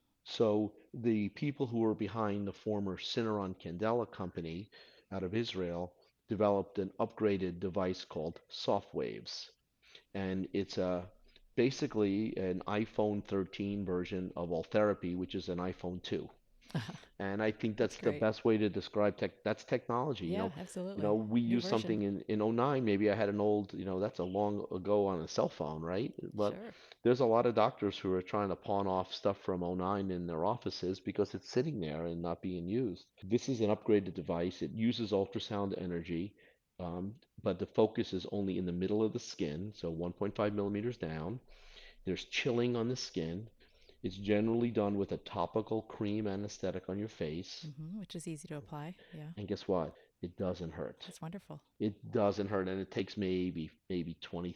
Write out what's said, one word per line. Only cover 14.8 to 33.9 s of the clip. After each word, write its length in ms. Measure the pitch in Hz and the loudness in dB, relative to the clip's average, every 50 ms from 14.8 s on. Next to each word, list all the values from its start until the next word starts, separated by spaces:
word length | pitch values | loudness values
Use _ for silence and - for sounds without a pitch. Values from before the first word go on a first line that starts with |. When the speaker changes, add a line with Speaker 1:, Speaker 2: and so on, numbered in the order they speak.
| 107 104 95 - - 87 87 | 4 4 2 0 -2 -2 -2
Speaker 1:
which 180 | 90 92 - - | -2 -2 -4 -4
is 140 | 95 - 92 | -4 -4 -4
an 100 | 87 87 | -2 -2
iPhone 440 | 90 92 90 - - 90 90 90 | -2 -4 -4 -4 -6 -6 -6 -6
two. 260 | - - 104 78 - - - _ _ _ _ _ - - - | -4 -4 -4 -4 -4 -6 -14 _ _ _ _ _ -12 -8 -6
Speaker 2:
<laughs> 60 | 135 107 - - - - - _ - | -6 -6 -6 -10 -14 -16 -14 _ -4
Speaker 1:
And 240 | 98 98 98 107 | -4 -2 0 2
I 80 | 110 110 | 2 2
think 260 | 107 - - 110 101 | 2 2 0 0 2
Speaker 2:
That's 200 | - 110 - - | 2 0 0 0
Speaker 1:
that's 60 | - - | 0 0
the 60 | 113 | 0
Speaker 2:
great. 80 | 98 - | 2 4
Speaker 1:
best 240 | 110 110 107 - - | 2 2 2 4 4
way 100 | 113 110 | 4 6
to 140 | 104 107 98 | 6 4 2
describe 480 | 87 98 - - - 104 104 101 90 - | 0 -2 -4 -2 2 2 2 2 2 0
tech-, 240 | 104 92 - - - | -2 -4 -4 -2 -2
that's 180 | 107 110 - | -2 -2 -2
technology, 640 | - - 131 120 - - 117 123 135 156 127 110 90 | -2 -2 -2 -2 0 0 0 0 0 0 -2 -2 -2
you 80 | 82 | -2
Speaker 2:
Yeah, 60 | - - | 0 0
Speaker 1:
know. 140 | 190 185 143 156 | -2 -2 -4 -8
Speaker 2:
absolutely. 380 | 180 - - 190 180 190 196 | -10 -10 -8 -8 -8 -6 -4
Speaker 1:
You 60 | - | 0
know, 120 | 107 104 107 | 2 2 4
we 280 | 110 110 104 113 120 | 2 2 2 2 2
Speaker 2:
New 60 | 120 117 117 | 4 4 2
Speaker 1:
used 120 | 120 - - | 2 2 2
something 320 | 117 110 107 113 110 104 | 2 2 2 2 2 2
Speaker 2:
version. 220 | 101 101 98 - - - | 2 0 0 -2 -2 0
Speaker 1:
in, 60 | 107 | 0
in 40 | 104 | 2
oh 80 | 104 113 | 2 2
nine. 320 | 117 117 127 143 139 131 | 4 4 4 4 2 2
Maybe 280 | 120 107 101 98 107 104 | 4 4 4 6 6 4
I 40 | 101 | 4
had 140 | 113 104 101 | 4 2 2
an 120 | 101 104 | 2 4
old, 320 | 101 104 104 104 101 - - | 4 4 4 4 2 -2 -4
you 100 | - 92 | -6 -4
know, 160 | 98 92 92 | -2 0 0
that's 200 | 101 117 - - | 0 0 -2 -2
a 40 | 87 | -2
long 400 | 92 92 101 104 104 104 101 - - 87 | 0 2 2 2 2 0 -2 -2 -4 -4
ago 320 | 92 90 101 104 104 98 | -2 2 4 4 4 4
on 140 | 98 92 82 | 4 2 0
a 80 | 80 - | -2 -2
cell 220 | - - - - | 0 2 2 2
phone, 320 | - - 78 76 80 80 | 0 -2 -4 -4 -4 -4
right? 320 | 82 85 92 104 - - - - - - | -4 -2 -2 -2 -2 -4 -6 -10 -10 -6
But 200 | - 104 104 101 - | -2 0 0 0 0
Speaker 2:
Sure. 180 | 190 226 233 - - - - - _ | -4 -10 -14 -16 -18 -20 -20 -6 _
Speaker 1:
there's 180 | - 117 120 127 | 4 4 6 6
a 60 | 127 | 6
lot 180 | 113 110 120 123 | 6 6 6 6
of 100 | 120 107 | 6 6
doctors 440 | 110 107 123 - - 110 98 - - | 6 4 4 4 0 -2 -2 -2 0
who 120 | - 95 92 | 0 0 0
are 80 | 92 | 0
trying 260 | 90 - - 104 101 95 | 0 0 0 0 2 0
to 80 | 87 | -2
pawn 300 | - - - 101 101 101 | -2 -2 0 0 2 2
off 260 | 95 92 92 90 - | 2 2 0 0 -2
stuff 240 | - - - 101 98 - - | -4 -2 0 0 0 0 -2
from 180 | 98 92 90 | -2 -2 0
oh 120 | 87 87 92 | 0 -2 0
nine 360 | 90 90 95 104 98 98 95 | 0 0 0 0 0 0 -2
in 160 | 90 90 87 | -2 -2 -2
their 200 | 85 82 78 87 | -2 -2 0 0
offices 520 | 104 120 - - 98 - - 90 90 95 - | 0 0 -2 -4 -6 -6 -4 -2 -2 -2 -2
because 360 | - 101 92 - 98 - - | -4 -2 0 0 0 0 -2
it's 160 | 98 - - | -8 -6 -2
sitting 280 | - 123 139 165 143 104 | 0 0 0 0 -2 -2
there 280 | 82 76 76 80 85 | -2 -2 -2 -2 -4
and 160 | 85 85 85 | -4 -4 -2
not 180 | 85 85 85 - | -2 -4 -4 -4
being 260 | - 92 90 87 85 | -4 -4 -4 -4 -2
used. 380 | 90 107 127 131 98 85 - - _ _ - | -2 0 0 0 0 -2 -6 -12 _ _ -12
This 280 | 92 92 113 120 - 139 | -4 0 0 0 2 0
is 100 | 131 110 | 0 2
an 80 | 107 101 | 4 4
upgraded 460 | 107 - - 117 | 2 2 4 4